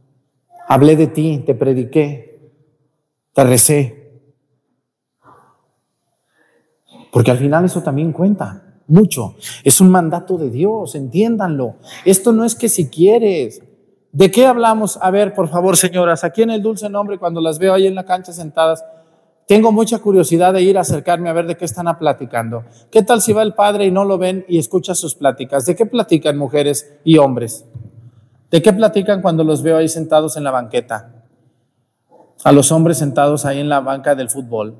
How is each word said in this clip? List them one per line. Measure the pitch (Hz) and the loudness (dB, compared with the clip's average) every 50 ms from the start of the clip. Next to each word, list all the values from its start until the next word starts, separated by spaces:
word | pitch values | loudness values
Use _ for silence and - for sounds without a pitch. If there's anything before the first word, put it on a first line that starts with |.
| _ _ _ _ _ _ _ _ _ _ _ - - - | _ _ _ _ _ _ _ _ _ _ _ -18 -2 0
hablé | 135 131 143 156 156 | 4 6 6 6 6
de | 151 160 | 6 2
ti, | - - 151 156 160 151 135 - | 0 0 -2 -2 -2 -2 -4 -2
te | - 127 | -4 -2
prediqué, | 117 139 135 131 127 120 120 - 156 147 143 143 123 - - - - _ _ _ _ _ _ _ _ _ _ _ _ _ _ _ _ _ _ - | -2 0 -2 0 -2 -4 -2 0 -2 -2 -2 -6 -12 -16 -20 -20 -20 _ _ _ _ _ _ _ _ _ _ _ _ _ _ _ _ _ _ 2
te | 139 135 | 2 4
recé"? | 123 127 120 - - 147 147 135 117 - - - - _ _ _ _ _ _ _ _ _ _ _ _ _ _ _ _ _ _ _ _ _ _ _ - - _ _ _ _ _ _ _ _ _ _ _ _ _ _ _ _ _ _ _ _ _ _ _ _ _ _ _ _ _ _ _ _ - - _ | 4 4 4 2 2 2 0 0 -2 -6 -16 -20 -20 _ _ _ _ _ _ _ _ _ _ _ _ _ _ _ _ _ _ _ _ _ _ _ -20 -20 _ _ _ _ _ _ _ _ _ _ _ _ _ _ _ _ _ _ _ _ _ _ _ _ _ _ _ _ _ _ _ _ -20 -20 _
Porque | - 123 113 127 | -2 0 2 2
al | 123 | 2
final | 123 139 143 151 165 180 | 0 0 0 0 0 0
eso | 180 - 180 | 0 -2 -4
también | - 151 135 143 160 165 147 | -6 -4 -4 -4 -4 -4 -4
cuenta | 160 180 208 208 - - 98 95 - _ _ _ _ _ | -2 0 -2 0 -2 -6 -10 -10 -16 _ _ _ _ _
mucho. | 143 156 196 220 - - 131 107 92 - - - - - - - | 4 4 4 4 4 0 -6 -8 -10 -10 -14 -18 -18 -16 -2 0
Es | 139 - - | 2 4 6
un | 190 185 | 6 6
mandato | 185 185 165 156 165 175 175 - 185 | 6 4 2 0 -4 -6 -6 -6 -6
de | 165 151 123 | -4 -4 -6
Dios, | 113 131 180 208 220 220 180 131 - | -4 -2 -2 -2 -2 -4 -8 -10 -10
entiéndanlo. | 147 135 123 117 180 220 233 233 208 196 170 151 135 123 113 - _ - - - - - | -10 -10 -6 -2 -2 0 0 0 -2 -2 -4 -2 -4 -4 -6 -8 _ -20 -20 -18 -4 0
Esto | 185 196 190 - 240 | 2 2 2 2 2
no | 226 220 233 | 2 2 0
es | 226 226 | -2 -4
que | - 240 214 | -4 -4 -2
si | - 190 156 | -2 -2 -4
quieres. | 131 - 156 175 202 226 233 226 202 185 156 123 107 - - - _ _ _ _ _ _ _ _ _ | -4 0 2 4 4 4 4 2 0 -2 -2 -4 -6 -10 -16 -20 _ _ _ _ _ _ _ _ _
¿De | - 139 190 185 | 0 2 2 4
qué | 190 226 262 | 4 4 4
hablamos? | 262 240 240 233 226 220 220 214 196 - - | 4 4 2 2 0 0 0 -2 -4 -6 -4
A | 180 185 | -2 0
ver, | 190 202 208 196 202 | 2 2 0 0 -2
por | 190 175 | -4 -4
favor, | 147 156 175 180 190 180 | -2 -2 0 0 2 2
señoras, | - - 180 175 180 175 170 165 - 180 | 2 0 0 0 0 0 0 0 -2 -4
aquí | 165 - 220 226 | -6 0 0 -2
en | 226 | 0
el | 226 214 | 0 -4
dulce | 196 220 220 - 208 | -4 -4 -6 -6 -8
nombre, | 208 202 202 208 202 202 | -8 -6 -6 -6 -6 -8
cuando | 180 180 170 170 165 | -6 -6 -6 -4 -2
las | 160 160 156 | -4 -4 -2
veo | 156 190 190 185 | 0 0 0 2
ahí | 190 190 | 2 2
en | 190 190 | 0 -2
la | 185 185 | -4 -6
cancha | - 180 185 180 - | -6 -6 -6 -6 -14
sentadas, | 165 175 165 151 - 165 160 160 160 156 - - - _ _ _ _ _ _ _ _ _ _ | -16 -14 -14 -10 -2 0 0 0 0 -2 -8 -20 -20 _ _ _ _ _ _ _ _ _ _
tengo | - 202 214 220 233 | 2 2 4 4 4
mucha | 208 220 226 226 233 220 | 2 2 0 0 -2 -4
curiosidad | - 208 196 185 156 - 165 170 180 185 190 | 0 2 2 2 4 2 2 2 2 2 2
de | 190 | 2
ir | 180 196 196 | 2 2 2
a | 190 | 2
acercarme | 165 - 165 147 135 180 175 170 175 170 | 0 -2 -4 -4 -2 -4 -4 -2 -2 -4
a | 160 | -2
ver | 170 170 | -4 -4
de | 170 170 | -4 -6
qué | - 175 | -8 -8
están | 160 - 180 170 170 156 | -10 -8 -6 -6 -6 -4
platicando. | - 156 147 139 - 135 123 - 117 113 113 120 113 117 - _ _ _ _ | -2 -2 -2 -2 -2 -8 -8 -6 -6 -6 -6 -8 -10 -12 -16 _ _ _ _
¿Qué | - 220 | 0 0
tal | 196 208 240 220 | 2 4 0 0
si | - 226 208 | 2 0 0
va | 214 | 0
el | 220 208 - | 0 -2 0
padre | - 202 208 208 208 202 | 0 0 0 0 0 0
y | 190 | 0
no | 185 196 202 | 0 0 0
lo | 196 196 175 | 0 -2 -2
ven | 185 185 190 190 185 | -2 -4 -4 -6 -6
y | - 175 165 | -2 -2 -2
escucha | - - - 175 - 196 175 | -2 0 -4 -4 -4 -2 -6
sus | - - 143 - | -6 -6 -8 -8
pláticas? | - 143 135 127 - 147 135 139 135 120 | -2 -2 -2 -2 -2 -8 -4 -4 -2 -2
¿De | 180 165 | -2 0
qué | - 226 | 0 -2
platican | 220 - 233 208 - 170 147 151 151 143 | -2 0 -4 0 0 0 0 0 -2 -2
mujeres | 147 143 123 147 147 143 147 139 - - - _ _ - | -2 -4 -2 -2 -2 0 0 -2 -4 -8 -14 _ _ 0
y | 160 160 | 4 4
hombres? | 151 143 131 123 123 120 113 - - - _ - - - - _ - - - _ _ _ _ _ _ _ - | 6 6 4 2 -2 -6 -8 -10 -14 -18 _ -20 -20 -20 -20 _ -20 -20 -20 _ _ _ _ _ _ _ 0
¿De | 170 165 | 0 4
qué | - 214 | 4 4
platican | 185 208 220 208 214 202 185 208 202 185 175 | 2 4 0 2 0 0 0 0 -2 0 0
cuando | 180 160 160 160 | -2 0 0 0
los | 156 151 131 151 | 0 0 0 0
veo | 165 160 | 0 2
ahí | 160 165 156 | 2 0 0
sentados | - 165 160 160 156 156 156 151 - | -2 -6 -4 0 0 0 0 0 -6
en | 151 143 | -6 -6
la | 135 | -4
banqueta? | 131 123 123 110 131 123 117 - 113 104 - - - - _ _ _ _ _ _ _ _ _ _ _ _ _ _ _ _ _ _ _ _ _ _ _ _ - | -4 -4 -6 -4 -6 -6 -6 -6 -10 -10 -10 -14 -20 -20 _ _ _ _ _ _ _ _ _ _ _ _ _ _ _ _ _ _ _ _ _ _ _ _ 2
A | 151 | 4
los | 143 143 135 - | 4 6 4 4
hombres | 160 160 165 170 165 160 | 2 2 2 2 0 0
sentados | 151 143 120 147 143 147 151 143 143 | -2 -2 0 0 0 2 0 -2 -4
ahí | 143 139 143 | -6 -6 -4
en | 147 147 | -4 -2
la | 147 139 | -2 -2
banca | 127 131 135 139 127 147 143 | -2 -4 -6 -4 -2 -2 -2
del | 131 127 117 | -2 -2 -8
fútbol. | - 139 131 117 117 110 104 110 113 - | -8 -10 -8 -8 -6 -6 -6 -8 -10 -16